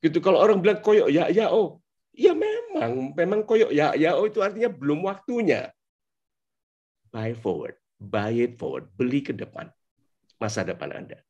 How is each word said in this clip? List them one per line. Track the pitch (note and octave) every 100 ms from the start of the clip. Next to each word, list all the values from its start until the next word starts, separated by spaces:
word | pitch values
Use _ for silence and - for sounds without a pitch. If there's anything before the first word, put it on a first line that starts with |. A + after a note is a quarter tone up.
Gitu, | D#3+ E3
kalau | E3+ E3+
orang | G3+ G3
bilang, | F3+ G#3
"Koyok | G#3 G#3+ -
ya, | D3 E3
ya, | F3+ A3
oh." | F#3+ G3 - _ _ _ -
Ya | -
memang, | D#4+ G#4+ A4 A#4+ F#4 A3+ B2+ C3
memang | D3 E3+ G#3 G#3+
koyok | A3+ A3
ya, | D3 D3+
ya, | B2 D#3 D#3
oh | G#3+
itu | A3
artinya | G3 G#3 A#3
belum | E3 C#3 D3 F#3+
waktunya. | G3 - A#3+ G#3+ G#2+ - _ _ _ _ _ _ _ _ _ _ _ _ _ _
Buy | A#2 A2 A#2
forward, | A2 E2 - - _
buy | _ G#2 G#2 G#2+
it | A#2 A#2+ A#2+
forward, | D#2 C2 - _
beli | B2 C#3
ke | C#3
depan, | A#2+ - - - _ _ _ _ _ _ _
masa | A2 A2 G#2+
depan | F2 D2 -
Anda. | - - _